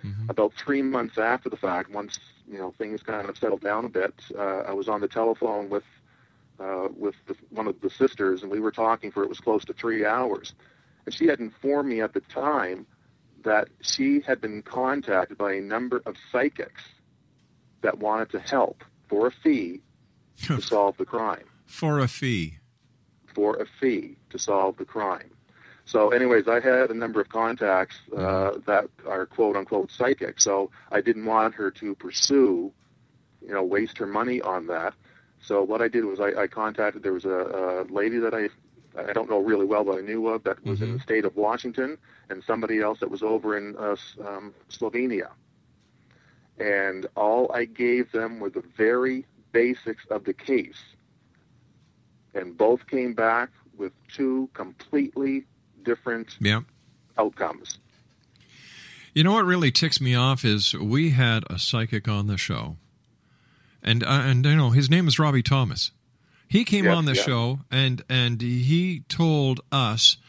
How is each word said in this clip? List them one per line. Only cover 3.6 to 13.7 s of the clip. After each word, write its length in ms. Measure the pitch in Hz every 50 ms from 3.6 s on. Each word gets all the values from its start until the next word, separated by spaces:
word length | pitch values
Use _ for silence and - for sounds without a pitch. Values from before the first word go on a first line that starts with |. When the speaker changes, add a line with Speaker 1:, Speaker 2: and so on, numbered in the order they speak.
Speaker 2:
down 240 | 104 101 104 110 120
a 60 | 117
bit, 240 | 95 92 92 - - - - - -
uh, 260 | 101 101 98 95 92 -
I 60 | -
was 160 | 98 98 98 110
on 140 | 107 101
the 60 | 101 98
telephone 600 | - 113 113 113 113 - - 113 104 104 101 98
with, 160 | 101 101 - _ _ _ _ _ _ _ _ _ _ _ _ _ _ -
uh, 300 | 95 95 95 92 95 95 -
with 180 | - 104 101 - _ _
the, 100 | - 98 _ - -
one 160 | - 107 110
of 140 | 104 95 -
the 80 | - 92
sisters, 520 | - - 135 131 - - 101 95 92 92
and 80 | 101 95
we 100 | 101 110
were 100 | 107 107
talking 380 | - - 113 113 113 - - 101
for, 100 | - 104
it 60 | 98 98
was 120 | - -
close 240 | - 117 110 101 -
to 80 | - -
three 320 | - - 117 113 107 104
hours. 480 | 107 110 123 131 117 98 - - - - _ _ _ _ _ _ _ _ _ -
And 100 | - -
she 120 | - 165
had 120 | 165 143 127
informed 520 | 117 110 - - - 139 143 147 139 139
me 100 | 117 110
at 140 | 110 104 -
the 60 | 123
time 680 | - _ - - 135 147 151 131 98 90 92 95 107 _ _ _ _ _ _ _ _ _ _ - -
that 240 | 110 107 107 104 -